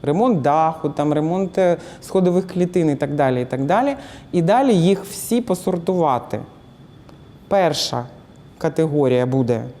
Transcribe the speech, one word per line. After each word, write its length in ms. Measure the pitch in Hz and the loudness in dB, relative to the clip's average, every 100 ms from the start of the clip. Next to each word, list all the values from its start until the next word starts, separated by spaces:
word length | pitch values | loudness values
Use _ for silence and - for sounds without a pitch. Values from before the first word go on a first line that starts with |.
ремонт 400 | 135 160 254 190 | -2 0 2 2
даху, 460 | 135 151 160 160 147 | 2 2 2 0 -6
там, 240 | 143 151 | -2 0
ремонт, 460 | 151 156 185 185 196 | 0 0 -2 -2 0
е, 180 | 180 160 - - | 0 0 -6 -18
сходових 460 | - 190 180 180 180 | -4 0 2 2 -2
клітин 440 | 180 175 180 160 | -2 0 2 0
і 40 | |
так 200 | 139 143 | 0 -2
далі, 280 | 147 135 127 | 0 2 0
і 20 | |
так 200 | 127 131 | -2 -4
далі. 320 | 139 196 277 277 - - - | 0 0 0 -4 -12 -20 -4
І 100 | 175 | 0
далі 320 | 165 233 277 | 2 4 4
їх 300 | 196 170 196 | 4 4 2
всі 360 | - - - 233 | -4 -12 -2 -2
посортувати. 1000 | 240 180 - 180 170 185 160 123 - 107 - - - - - - - - - - - | 0 -4 -2 -4 -2 0 2 0 -4 -10 -10 -20 -20 -20 -20 -20 -20 -20 -20 -20 -2
Перша 560 | 196 170 147 - 120 123 - - - - - | 2 2 0 -4 -4 -6 -16 -20 -20 -20 -6
категорія 680 | 160 143 160 147 135 123 123 | -4 0 0 2 2 2 2
буде 380 | 135 120 117 123 - | 0 0 -2 -4 -14